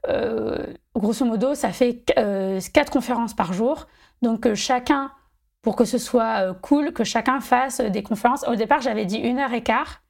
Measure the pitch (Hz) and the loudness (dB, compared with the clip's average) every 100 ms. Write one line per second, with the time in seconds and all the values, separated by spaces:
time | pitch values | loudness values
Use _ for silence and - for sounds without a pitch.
0 | - - - 220 220 - - - _ 233 | -2 -2 -2 -2 -2 -4 -8 -14 _ -2
1 | 208 220 247 220 254 285 226 170 247 240 | -2 0 0 2 0 0 -2 2 0 2
2 | - - 208 196 190 190 - - - 269 | 2 2 2 0 -2 -2 0 0 2 -2
3 | 240 240 226 - 180 185 233 302 - _ | -2 -2 -2 -2 -2 0 0 -2 -8 _
4 | _ _ 240 226 240 208 - 247 247 277 | _ _ 0 2 0 0 0 0 2 2
5 | 269 - _ _ _ _ 233 - 226 247 | 0 -12 _ _ _ _ -4 2 2 0
6 | - 240 226 220 190 185 - 285 294 330 | 0 0 2 0 -2 -4 2 2 2 -2
7 | 226 233 226 262 - 247 269 254 220 202 | -2 0 0 -2 2 2 2 -2 -2 -2
8 | 208 208 247 277 - 233 220 294 247 214 | -2 2 2 2 -2 -2 2 2 2 -2
9 | 196 220 233 247 269 233 233 226 311 - | -2 -2 -2 -2 -2 -2 0 -2 -2 -12